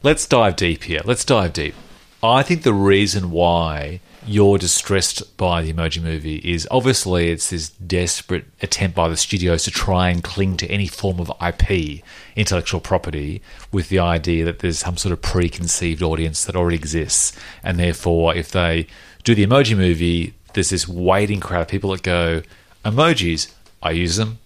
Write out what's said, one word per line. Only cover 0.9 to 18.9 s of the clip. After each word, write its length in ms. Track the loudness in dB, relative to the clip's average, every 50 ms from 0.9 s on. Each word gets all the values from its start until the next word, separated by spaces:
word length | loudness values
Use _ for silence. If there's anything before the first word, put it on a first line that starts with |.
| -6 -4 0
Let's 200 | 0 -2 -2 2
dive 280 | 2 2 4 4 2 -2
deep. 220 | -2 -4 -4 -6 -12 -20 -20 -20 -20 -20 _ _ _ 2
I 200 | 4 4 4 4
think 200 | 2 -2 0 2
the 100 | 2 2
reason 580 | 4 4 6 6 6 4 2 0 -2 -2 -2
why 720 | 0 2 4 4 4 2 2 0 -2 -6 -6 -8 -10 -12 -14 _ -20 -18 -10
you're 320 | -2 2 4 6 6 6 4
distressed 760 | 2 0 -2 -2 0 0 0 0 0 -2 -4 -6 -10 -12 _
by 260 | -2 0 0 0 0 -2
the 100 | -2 -2
Emoji 300 | -2 -2 -2 -2 -4 -4
Movie 340 | -4 -4 -4 -4 -6 -8
is 300 | -6 -4 -4 -4 -4 -4 0
obviously 580 | 0 2 2 4 2 2 0 0 0 2 2 2
it's 200 | 0 -2 -4 -4
this 180 | -4 -6 -8 -10
desperate 760 | _ _ -6 -2 -2 0 0 -2 -4 -6 -4 -6 -6 -6 -6 -10 _ _ -6
attempt 340 | -6 -2 -2 -2 -2 0
by 120 | 0 0 0
the 80 | 0
studios 480 | -2 -2 -2 -2 -2 0 2 0 0 0
to 60 | -4
try 380 | -4 -4 -2 0 2 2 2 2
and 160 | 0 0 -4
cling 320 | -6 -4 -2 -2 0 0
to 100 | -4 -4 -4
any 180 | -4 -4 -4 -4
form 320 | -6 -4 -4 -4 -2 -2
of 100 | -4 -6 -6 -4
I 120 | -4 -4 2
P, 500 | 2 2 2 2 0 -2 -4 -8 -12 -16 -20 -20 -20 -20 -12 -4
intellectual 460 | -2 -2 0 0 -2 -2 -2 -6 -6
property, 600 | -2 0 -2 -2 -2 -4 -6 -6 -6 -6 -8 -10 -12 -16 -20 -20 -14 -4
with 180 | -4 -4 -2 0
the 80 | 0 2
idea 440 | 2 2 0 0 0 0 0 0 0
that 120 | -2 -4 -2
there's 180 | -4 -4 -2 -2
some 160 | -4 -6 -4
sort 160 | -4 -2 -2 -4
of 100 | -2 -4
preconceived 800 | -2 0 0 0 0 -2 -4 -4 -4 -2 -2 -2 -2 -2 -2 -2
audience 420 | -2 0 0 -2 -4 -2 -4 -6
that 100 | -4 -2
already 200 | 0 0 2 0
exists. 560 | -2 -4 -2 -2 -2 -2 -2 -2 -2 -2 -2 -4 -8 -18 -20 -20 -10 -6
And 160 | -4 -2 0
therefore, 560 | 0 0 -2 -2 0 0 2 2 2 2 0
if 160 | 0 -4 -2
they 360 | -2 0 0 2 0 0 -2 -4